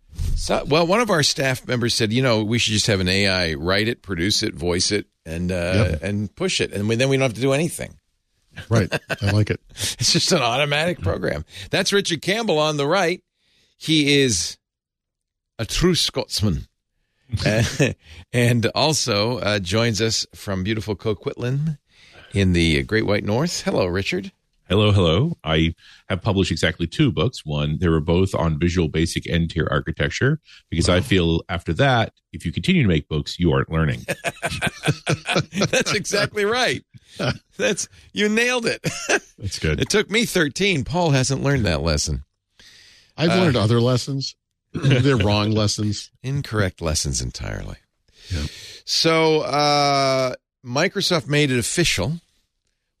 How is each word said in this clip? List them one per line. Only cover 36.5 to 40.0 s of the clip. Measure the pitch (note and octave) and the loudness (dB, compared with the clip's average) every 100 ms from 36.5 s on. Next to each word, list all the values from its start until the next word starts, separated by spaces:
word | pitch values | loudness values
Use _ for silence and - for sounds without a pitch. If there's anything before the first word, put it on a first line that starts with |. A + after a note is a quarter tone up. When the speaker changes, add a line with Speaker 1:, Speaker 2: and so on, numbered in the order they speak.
| B3 G#3+ A2 - - _ - B2+ - _ - | 0 -2 -4 -8 -20 _ -6 -6 -6 _ -4
Speaker 1:
That's, | G3+ G3 - - - | -2 -2 -6 -14 -10
you | F#3+ G#3 | -2 0
nailed | A3 B3 B3+ A3+ | 2 0 0 -2
it. | - - - | -4 -6 -6
<laughs> | - F#4 - - | -2 -2 -2 -12
Speaker 2:
That's | G2+ - | -10 -4
good. | E2 D2+ | -2 -2
Speaker 1:
It | - | 0
took | G#3 | 0